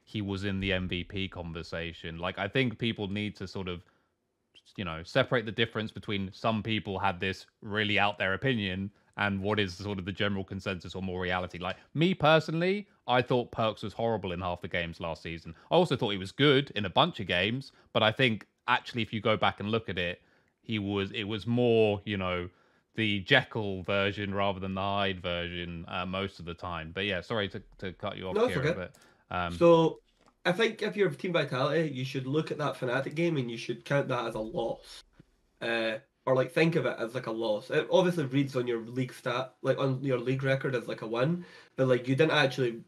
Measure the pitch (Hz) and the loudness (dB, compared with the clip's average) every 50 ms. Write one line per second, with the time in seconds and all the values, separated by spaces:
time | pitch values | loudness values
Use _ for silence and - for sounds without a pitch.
0 | _ _ - 107 101 98 98 92 98 101 95 95 92 95 92 92 92 90 92 90 | _ _ -8 -6 -4 -4 -4 -2 -2 -2 -2 -2 0 0 0 0 0 -2 -4 -4
1 | 87 - - 95 95 90 - 90 85 85 80 85 80 - - 85 85 85 80 - | -6 -6 -6 -6 -6 -6 -6 -10 -10 -8 -8 -10 -10 -8 -8 -8 -6 -8 -10 -10
2 | - 85 82 82 85 92 92 - 98 101 - 135 131 123 107 - 123 117 107 - | -12 -12 -8 -6 -6 -6 -4 -4 -4 0 0 2 0 0 0 -2 -2 -4 -2 -2
3 | 107 95 98 104 104 104 101 - 98 90 - 101 95 90 90 85 - _ _ _ | -4 -4 -4 -4 -4 -4 -6 -8 -10 -10 -8 -8 -6 -6 -8 -8 -10 _ _ _
4 | _ _ _ _ _ _ _ _ _ _ _ - _ _ _ - 101 85 80 80 | _ _ _ _ _ _ _ _ _ _ _ -20 _ _ _ -8 -6 -6 -6 -8
5 | 82 - - 139 123 - 139 123 104 113 95 - 117 113 - 113 110 110 - 104 | -8 -2 0 2 2 2 0 -2 -2 -2 0 0 0 0 0 -2 -6 -4 -8 -10
6 | - - 107 98 98 92 - - - 117 110 107 92 113 110 107 - 107 95 95 | -6 -4 -4 -4 -4 -6 -6 -2 -2 0 0 0 0 -2 -2 -2 -2 -4 -4 -2
7 | 95 98 92 87 98 95 95 - - - _ _ - 110 101 107 107 104 104 95 | 0 -2 0 0 -2 -4 -4 -4 -8 -16 _ _ -12 -6 -2 -2 0 2 4 4
8 | 101 101 104 - 104 95 95 95 - 135 127 113 104 95 92 95 95 98 - _ | 4 4 2 0 0 0 0 0 0 0 0 0 0 -2 -2 -2 -4 -6 -8 _
9 | _ _ _ - 101 104 101 98 95 101 107 107 104 92 87 - 92 104 104 95 | _ _ _ -2 -2 0 0 0 0 0 2 2 0 0 -2 -6 -8 -6 -6 -6
10 | 87 104 95 - 107 104 101 95 95 - - 95 - 104 95 87 - 90 - 95 | -6 -6 -4 -2 -2 -2 0 -2 -4 -6 -8 -8 -6 -6 -6 -6 -8 -10 -8 -6
11 | 95 95 90 90 92 90 90 92 92 87 - 85 87 92 95 - - _ - 139 | -6 -4 -4 -2 -2 0 0 0 -2 -4 -6 -6 -6 -6 -6 -8 -12 _ -2 2
12 | 160 185 185 - 147 147 160 160 156 - 156 165 170 185 196 208 208 - _ _ | 2 2 2 4 6 6 6 6 4 2 -2 -2 0 0 -2 -2 -6 -10 _ _
13 | _ - 123 127 123 - 135 123 117 - - - 117 110 107 - - 104 - - | _ 2 2 2 4 4 2 0 0 0 -2 0 0 0 0 -2 -6 -10 -6 -2
14 | 117 117 113 104 95 95 87 87 92 90 87 - - 92 - 90 85 85 82 - | 0 0 0 0 -2 -4 -4 -2 -2 -4 -4 -4 -6 -4 -4 -2 -2 -4 -6 -6
15 | 87 85 82 - - 85 82 80 - 85 85 - - - - 165 180 - 143 117 | -6 -6 -6 -6 -8 -8 -10 -10 -10 -14 -16 -16 -4 2 4 4 6 4 2 0
16 | 127 107 104 95 95 98 - - 139 151 139 135 139 - - 104 104 92 - 123 | 2 0 0 -2 -4 -6 2 4 6 8 8 6 4 2 -2 -4 -4 2 4 4
17 | 143 175 165 - 104 87 92 87 92 104 117 135 135 - - _ _ _ - 117 | 4 4 2 -4 -4 0 2 2 2 2 0 -2 -6 -10 -16 _ _ _ 0 2
18 | 110 107 110 - 135 123 110 98 - - _ _ _ - 120 123 - - - 120 | 4 4 4 4 4 2 2 0 -4 -12 _ _ _ 0 0 0 0 -4 -4 -4
19 | 113 - - 110 98 117 107 101 - 101 - - 101 104 110 110 - - 95 92 | -4 -4 -4 -2 2 2 2 4 4 2 2 0 -2 -2 -2 -2 -2 -4 -4 -4
20 | 87 87 90 - _ _ _ _ _ _ _ _ _ - 113 107 98 98 101 101 | -2 -4 -4 -8 _ _ _ _ _ _ _ _ _ -6 -4 -4 -2 -2 -2 -2
21 | 98 98 104 117 104 98 113 107 90 117 117 120 123 120 117 113 110 104 104 101 | -2 -2 -4 -6 -4 -4 -6 -6 -2 0 0 2 4 6 6 6 6 4 4 0
22 | - 107 104 98 92 92 90 90 87 92 - _ _ _ _ _ _ _ _ - | -2 -4 -4 -2 -2 -2 -2 -2 -4 -6 -10 _ _ _ _ _ _ _ _ -2
23 | 113 107 104 101 92 - 143 131 - - - 120 107 101 95 95 87 - 101 101 | 0 0 0 0 2 4 4 4 4 2 -2 -4 -4 -2 -4 -4 -2 0 2 2
24 | 98 101 101 104 104 101 98 101 98 101 95 92 95 95 95 95 98 101 98 101 | 2 2 0 -2 -4 -2 0 0 0 0 0 -2 -4 -4 -4 -2 -2 0 0 0
25 | 101 98 95 90 87 90 87 87 87 87 90 87 87 85 85 82 82 - - 92 | 0 0 -2 -2 -4 -4 -2 -2 -4 -4 -6 -6 -8 -8 -8 -10 -10 -8 -6 -6
26 | 90 92 92 95 98 95 - - 85 85 85 - - 92 85 82 80 80 87 95 | -6 -4 -4 -4 -4 -6 -8 -10 -12 -12 -10 -10 -8 -8 -8 -8 -8 -8 -6 -4
27 | 98 104 95 90 85 - 120 110 101 95 - 104 - - - - - 92 87 - | -2 -2 -2 -4 -4 -4 -4 -2 -2 -4 -6 -10 -14 -16 -16 -12 -12 -12 -10 -8
28 | - 101 101 101 95 92 90 104 233 254 92 147 131 151 170 95 90 - - - | -8 -8 -8 -6 -6 -4 0 0 0 0 0 0 -2 -2 -2 -4 -6 -10 -12 -18
29 | - - _ _ _ _ 92 90 87 87 87 87 170 170 170 165 160 - - - | -20 -20 _ _ _ _ -4 -2 -2 -2 0 4 8 8 8 8 6 4 0 -4
30 | - _ _ _ _ _ _ _ - 175 175 190 226 226 214 - 202 208 180 202 | -10 _ _ _ _ _ _ _ -2 0 2 2 2 0 0 -2 -4 -4 0 2
31 | 196 175 143 - - 185 165 165 147 135 135 127 135 147 143 165 165 151 135 127 | 2 2 0 -2 -4 0 0 0 0 0 0 0 0 2 2 2 0 0 -2 -4
32 | 131 131 - 139 127 131 135 156 156 - 156 147 147 135 - - 139 120 120 135 | -6 -4 -4 -6 -4 -2 0 0 0 -2 -4 -4 -2 -4 -4 -4 -2 -2 0 0
33 | 135 - 143 151 170 170 160 143 123 117 117 113 - - 120 - - - 147 143 | -2 -2 -2 0 0 2 2 0 -2 -2 -6 -6 -6 -6 -6 -6 -4 0 0 0
34 | 135 131 127 120 117 117 110 110 110 110 - - 113 117 - - - - - - | 2 0 0 -2 -2 -2 -4 -4 -6 -4 -4 -2 -2 -2 -4 -6 -10 -16 -20 -20
35 | - _ _ - - _ _ _ _ _ _ _ 120 117 117 117 113 113 110 110 | -20 _ _ -20 -20 _ _ _ _ _ _ _ -4 -2 0 0 0 0 -2 -4
36 | - _ _ _ _ 135 131 131 131 127 - 165 160 165 160 160 127 120 - - | -8 _ _ _ _ 2 2 4 2 2 4 4 4 6 4 4 2 0 0 -2
37 | 117 113 123 127 - 113 113 113 113 110 107 104 - - 127 151 147 - 165 185 | -4 -4 -4 -6 -6 -4 -4 -2 0 0 0 -2 -2 -2 0 0 2 4 6 6
38 | 180 180 175 170 139 127 131 139 139 135 - 131 120 123 120 113 113 117 123 127 | 6 6 4 2 0 2 2 2 2 2 0 -2 0 0 -2 -2 -4 -4 -4 -4
39 | 131 127 - - - 123 120 127 131 - - _ - 135 123 - 143 135 131 131 | -4 -4 -6 -6 -4 -4 -2 -2 -4 -6 -8 _ 0 0 2 2 2 0 0 0
40 | 135 139 127 120 117 127 135 131 135 135 135 135 - 143 127 117 110 113 113 - | 0 0 0 0 0 0 0 0 2 2 2 2 2 0 -2 -2 -2 -4 -6 -8
41 | 117 107 113 117 131 156 175 175 175 - - - - - _ - 131 127 127 120 | -6 -4 0 2 2 2 2 0 -4 -10 -18 -20 -20 -10 _ 0 4 4 4 4
42 | 117 127 135 143 160 156 143 151 143 135 135 - 131 120 113 117 - | 4 2 4 4 4 4 6 4 4 4 2 2 0 0 0 -4 -8